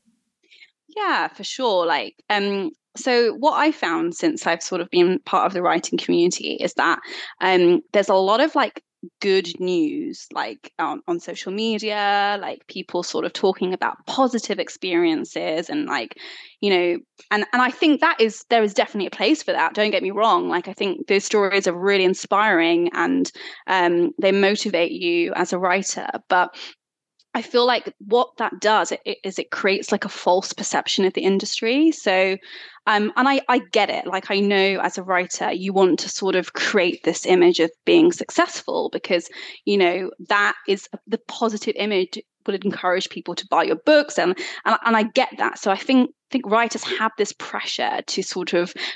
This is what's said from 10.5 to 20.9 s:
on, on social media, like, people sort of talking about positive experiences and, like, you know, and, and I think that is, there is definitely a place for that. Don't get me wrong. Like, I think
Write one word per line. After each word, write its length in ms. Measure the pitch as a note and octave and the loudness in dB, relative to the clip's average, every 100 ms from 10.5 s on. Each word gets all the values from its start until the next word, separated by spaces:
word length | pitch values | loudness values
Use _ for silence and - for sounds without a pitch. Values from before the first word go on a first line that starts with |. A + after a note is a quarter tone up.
| A#2 - - | -10 -14 -6
on, 220 | D#3+ D3+ - | -6 -6 -6
on 100 | E3+ | -6
social 300 | - - - | -6 -12 -8
media, 840 | G3 A3+ G#3+ G#3+ G#3 G3+ G3+ G3+ G3+ | -4 -2 -2 -4 -2 0 2 0 -2
like, 240 | F#3 - - | -6 -12 -12
people 360 | F#3+ - F3 | -14 -8 -6
sort 220 | F3 - | -4 -4
of 80 | - | -6
talking 400 | - F#3+ F#3+ F#3 | 0 0 0 -2
about 240 | F#3 - - - | -2 -4 -4 -6
positive 520 | - C4 A#3 - G3 | 0 0 0 -4 -6
experiences 1120 | E3 - F#3 E3+ E3+ D#3+ - D#3 F3 D#3+ F3 | -6 -8 -2 2 2 0 -4 -6 -4 -4 -4
and, 160 | D3+ D3 | -4 -4
like, 300 | C#3+ A2+ - - - - _ | -4 -6 -12 -18 -20 -20 _
you 80 | G3+ | 2
know, 300 | F#3 F3 E3+ - _ - | 2 2 -2 -6 _ -4
and, 160 | G#3 G#3 | -2 0
and 80 | B3 | 2
I 80 | B3+ | 0
think 300 | - E4 C#4+ | 2 2 4
that 180 | D#4 - | 2 2
is, 240 | A3+ G#3 - | 0 0 0
there 120 | A#3 | 2
is 120 | G#3+ | 2
definitely 320 | G3+ G#3 G#3 F#3+ | 0 -2 -4 -6
a 40 | |
place 320 | - G#3+ D#4 | -2 0 0
for 100 | - | 0
that. 200 | C#3+ D#3+ | 0 0
Don't 180 | - G#3+ | 0 0
get 120 | G3 | 0
me 80 | F#3 | -2
wrong. 400 | G3+ A3 F3+ F3 | 0 2 2 2
Like, 180 | E3+ F3+ | -2 -4
I 60 | |
think 320 | F#3 G3+ | -4 -4